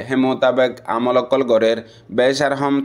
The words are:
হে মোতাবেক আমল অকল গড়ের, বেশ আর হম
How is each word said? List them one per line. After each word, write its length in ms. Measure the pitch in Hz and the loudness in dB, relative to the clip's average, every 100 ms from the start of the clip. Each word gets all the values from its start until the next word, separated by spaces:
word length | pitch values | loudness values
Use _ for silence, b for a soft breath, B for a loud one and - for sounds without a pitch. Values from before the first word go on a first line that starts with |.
| 113 | -2
হে 80 | 131 | 0
মোতাবেক 480 | 131 123 127 123 127 - - 113 | 0 2 0 2 0 -2 -6 -2
আমল 220 | 123 127 | 0 0
অকল 240 | - 135 123 | 0 -2 2
গড়ের, 280 | 110 113 110 - B B 110 | 2 2 -2 -6 B B 0
বেশ 220 | 127 139 139 | 0 0 -2
আর 80 | 135 | -2
হম 160 | 143 139 | 0 -2